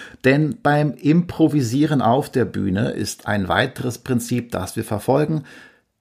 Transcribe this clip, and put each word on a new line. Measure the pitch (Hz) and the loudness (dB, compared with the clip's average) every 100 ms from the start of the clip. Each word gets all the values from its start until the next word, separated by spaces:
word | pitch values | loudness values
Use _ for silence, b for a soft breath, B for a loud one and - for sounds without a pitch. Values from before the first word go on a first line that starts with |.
| B B | B B
Denn | 131 143 151 - | 2 2 0 0
beim | 147 147 151 | 0 2 0
Improvisieren | - 143 170 175 - 156 147 117 135 151 143 | 0 2 2 2 2 2 2 0 0 2 2
auf | 113 131 143 | 2 2 0
der | 127 | -2
Bühne | 113 101 98 95 135 | -2 -2 -2 0 -2
ist | - 101 - - | -4 -8 -8 -4
ein | 104 87 | -4 0
weiteres | 90 127 - 123 117 | 0 0 -4 -8 -6
Prinzip, | - 120 - 123 120 | -4 -4 -2 -4 -4
das | 90 90 110 | -6 -6 -8
wir | |
verfolgen, | - 104 - 135 151 156 B B B B B _ | -6 -4 0 0 0 -4 B B B B B _